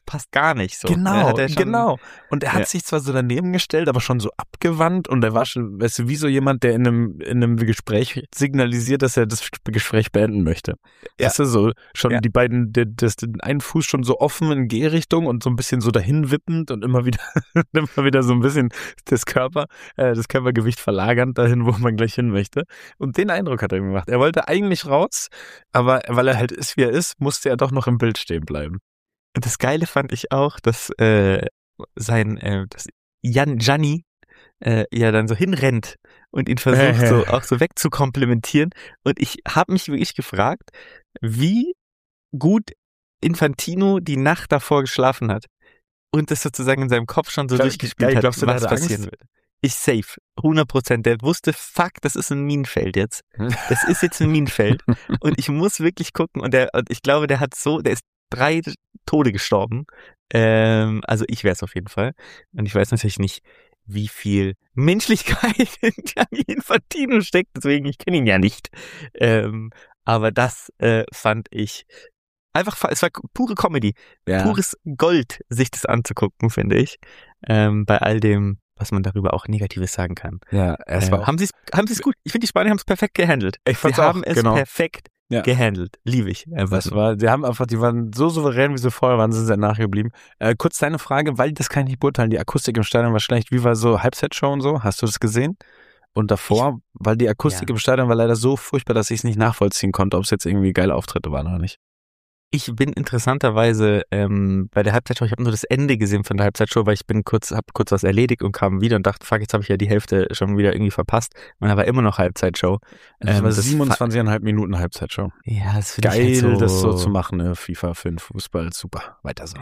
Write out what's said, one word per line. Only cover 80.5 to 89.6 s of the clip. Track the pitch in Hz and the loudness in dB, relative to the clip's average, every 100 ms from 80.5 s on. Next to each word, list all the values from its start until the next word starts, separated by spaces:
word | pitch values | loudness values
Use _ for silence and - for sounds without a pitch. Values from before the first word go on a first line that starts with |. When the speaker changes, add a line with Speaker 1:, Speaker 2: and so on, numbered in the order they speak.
Speaker 2:
Ja, | 101 92 80 - | 0 0 -2 -4
es | 90 95 | -2 0
Speaker 1:
Äh, | |
Speaker 2:
war | 92 | 0
auch | 107 | 0
Speaker 1:
haben | 156 | -2
sie's, | 196 - - | -2 -6 -6
haben | - 214 | -2 0
sie's | 214 | -2
gut. | - - | -2 -4
Ich | - | -4
finde, | 233 233 | -4 0
die | |
Spanier | - 196 | 2 2
haben's | 202 - | 2 0
perfekt | 190 208 - | -2 -2 0
gehandelt. | 175 143 95 - - | 2 2 0 -2 -2
Speaker 2:
Ich | 120 | 0
fand's | 156 127 | 0 4
Speaker 1:
Sie | |
Speaker 2:
auch, | 156 | 4
Speaker 1:
haben | 180 | 2
es | - 160 | 0 2
Speaker 2:
genau. | 113 120 | 4 2
Speaker 1:
perfekt | 135 - 165 - - _ - | 0 -6 -8 -10 -20 _ -6
Speaker 2:
Ja. | 120 | -2
Speaker 1:
gehandelt. | 113 123 117 95 90 - | 0 2 0 -2 -6 -8
Liebe | - 123 101 | -4 -2 -2
ich. | 92 - | -6 -8
Einfach | 165 95 95 | -4 -2 -2
Speaker 2:
Das | 90 | -2
Speaker 1:
so. | 104 | 0
Speaker 2:
war, | 110 104 | 0 2
die | 110 | 2
haben | 131 135 | 2 0
einfach, | 117 123 | -2 -2
die | 113 | 0
waren | 120 117 117 | 0 0 -4
so | 110 160 | 0 0
souverän, | 160 147 120 143 | 2 0 2 0
wie | 139 | 2
sie | 123 | -2
vorher | - 127 123 | 0 2 4
waren, | 110 | 2
sind | 113 113 | 2 2
sie | |
nachher | 101 | 2